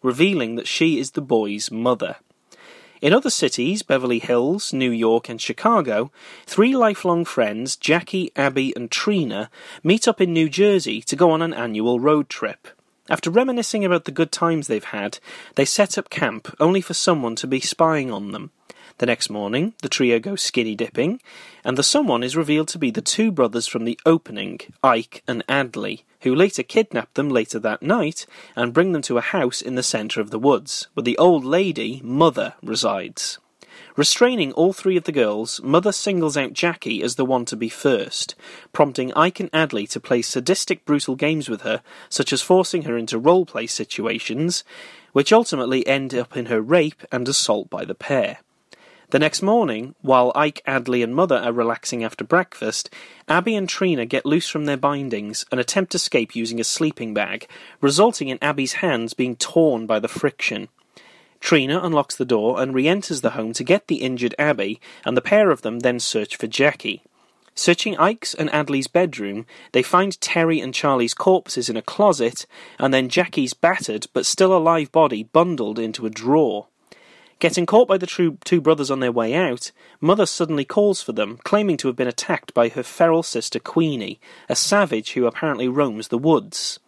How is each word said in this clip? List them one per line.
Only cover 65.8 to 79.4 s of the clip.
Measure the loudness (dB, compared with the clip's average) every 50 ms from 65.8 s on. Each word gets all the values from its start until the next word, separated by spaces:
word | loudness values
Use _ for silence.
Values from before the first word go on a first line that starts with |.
| 0 0 0 0
search | -4 -2 -2 -2 -4 -4 -8
for | -8 -8
Jackie. | -6 0 2 2 2 2 0 -8 -8 -8 -8 _ _ _ _ _ _ _ _ _ _ _
Searching | 0 2 2 2 4 2 -4 0 2
Ike's | 2 2 2 -2 -8 -10 -6
and | -4 -4 -2
Adley's | 0 -2 0 0 -2 -2 -2 0
bedroom, | _ 2 2 2 -2 -6 -8 -8 -8 -8 -10 _ -20 -20 -20 -2
they | 0 0
find | 0 4 4 2 2 2 -2 -6
Terry | -6 -2 0 2 2 2 2 0
and | -2 -4
Charlie's | -6 -2 0 2 2 2 0 0 -2
corpses | 0 2 4 4 2 2 -4 -6 -6 -4 -4
in | -4
a | -6
closet, | -6 -8 -2 4 4 4 4 4 0 -2 -2 -4 -14 _ _ -20 -20 -20 -6 -2
and | 0 2 2
then | 2 2 2
Jackie's | 0 0 0 0 0 -2 -2 -2 -2
battered | _ 2 2 2 2 -4 -6 -6 -6 -8 -4 _
but | -2 -2 -2
still | 2 4 4 6 6
alive | 4 4 4 2 2 0 2
body | 4 4 4 4 2 -2 -6
bundled | _ _ 4 4 4 0 -2 -2 -4 -4 -4
into | -6 -6 -6 -6 -6
a | -6
drawer. | -6 -4 0 2 4 4 4 4 0 -2 -6 _ _ _ _ _ -20 _ _ _ -20 _ _ _ _ _
Getting | 0 0 2 2 0
caught | 4 6 6 6 6
by | 4 0
the | 0
tru-, | -4 -2 0 0 0 0 -4 -2
two | 0 0 2
brothers | 4 4 2 2 2 -2
on | -2 0
their | 0 0 0
way | 0 0 0 0
out, | 0